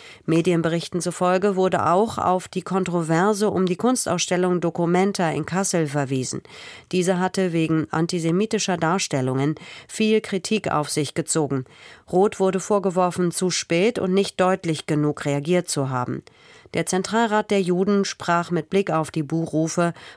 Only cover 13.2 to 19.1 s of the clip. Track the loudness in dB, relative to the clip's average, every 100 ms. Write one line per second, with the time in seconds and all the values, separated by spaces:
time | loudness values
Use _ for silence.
13.2 | -2 0 -2 -2 0 2 2 0 0 2
14.2 | 0 2 2 2 -2 -4 -2 0 0 0
15.2 | -2 -2 0 0 0 -2 -2 -2 -4 -6
16.2 | -10 -20 -20 -20 -6 -4 -2 -2 0 0
17.2 | 2 0 2 0 2 0 2 2 0 -4
18.2 | 0 0 0 -4 0 0 0 -2 -2